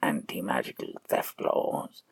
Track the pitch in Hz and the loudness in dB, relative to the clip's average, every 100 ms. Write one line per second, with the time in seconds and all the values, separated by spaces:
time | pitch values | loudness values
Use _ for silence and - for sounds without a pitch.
0 | 76 73 - - 95 - - - - - | 0 2 -2 -4 0 0 -2 -4 -10 -10
1 | - - - - - - - - - - | -2 0 0 -2 2 2 2 0 -4 -10
2 | - | -20